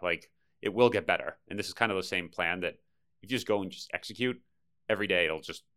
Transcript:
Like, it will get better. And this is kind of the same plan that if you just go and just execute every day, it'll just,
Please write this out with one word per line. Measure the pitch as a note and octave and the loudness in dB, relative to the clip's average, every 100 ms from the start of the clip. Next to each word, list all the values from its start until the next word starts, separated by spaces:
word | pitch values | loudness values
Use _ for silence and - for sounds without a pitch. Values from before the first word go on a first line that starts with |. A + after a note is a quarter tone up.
Like, | F2 E2+ - _ _ _ | -4 -4 -6 _ _ _
it | G#2+ | -2
will | G2+ A#2+ | 4 4
get | G#2+ D#2+ | 4 2
better. | F2 - - - | 0 -2 -10 -10
And | G2 | -8
this | G2 | -6
is | |
kind | - A2+ | -2 0
of | F#2+ | 0
the | |
same | F#2 F#2 E2+ | -2 -4 -4
plan | - E2+ F2+ | -2 0 0
that | F2 - _ _ _ _ | -2 -6 _ _ _ _
if | G2+ | -6
you | B2 | -4
just | - | 0
go | G#2 | 0
and | F#2+ | 0
just | - - | -8 -10
execute | - - A2 B2+ B2 _ _ _ _ - | -10 -8 -4 -4 -4 _ _ _ _ -2
every | G#2 G2+ | 0 2
day, | F#2 E2 | 4 2
it'll | D#2+ | 0
just, | - D#2+ _ | -6 -14 _